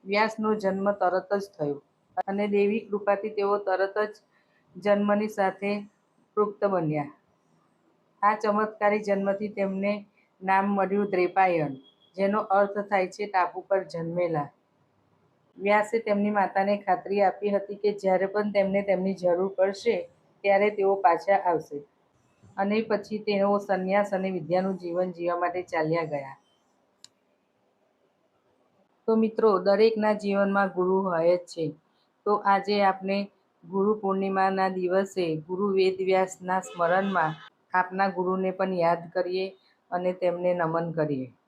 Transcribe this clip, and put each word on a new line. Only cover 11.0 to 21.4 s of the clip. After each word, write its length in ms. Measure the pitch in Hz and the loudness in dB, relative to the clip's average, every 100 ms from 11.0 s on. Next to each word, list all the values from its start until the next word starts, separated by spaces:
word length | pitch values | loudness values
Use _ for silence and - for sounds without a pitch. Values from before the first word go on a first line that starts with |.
| 202 | 0
દ્વૈપાયન, 640 | 185 175 185 185 170 147 131 - _ _ - | 0 2 4 2 2 -2 -6 -16 _ _ -2
જેનો 240 | 196 208 | 0 0
અર્થ 380 | 208 196 202 202 | 2 2 2 0
થાય 280 | 202 202 185 | -2 -2 -2
છે 200 | 190 208 | -4 -4
ટાપુ 340 | 190 180 185 | 0 -2 -4
પર 240 | 175 196 | -2 -2
જન્મેલા. 640 | 185 170 165 170 175 160 147 _ _ _ _ _ _ _ _ _ _ - | -2 -8 -6 -2 -2 -2 -4 _ _ _ _ _ _ _ _ _ _ -6
વ્યાસે 400 | 190 208 208 226 | 2 2 2 -2
તેમની 320 | 226 202 208 | 0 0 2
માતાને 460 | 208 185 196 196 202 | 2 0 0 0 0
ખાતરી 460 | 202 180 - 202 | 0 -2 0 0
આપી 280 | 196 190 208 | 2 0 -2
હતી 240 | 202 196 | -2 -4
કે 180 | 202 208 | -4 -4
જ્યારે 340 | 202 190 185 196 | 0 0 2 2
પણ 260 | 202 208 | -2 0
તેમને 300 | 202 196 196 | 0 2 0
તેમની 320 | 196 185 185 | 0 0 0
જરૂર 340 | 190 180 175 190 | -2 0 2 0
પડશે, 640 | 196 190 196 233 196 170 _ _ _ | 0 0 0 -2 -2 -4 _ _ _
ત્યારે 300 | 196 196 208 | 2 4 2
તેઓ 240 | 208 196 | 2 0
પાછા 420 | 196 190 170 - | 4 4 2 2
આવશે 480 | 196 | 2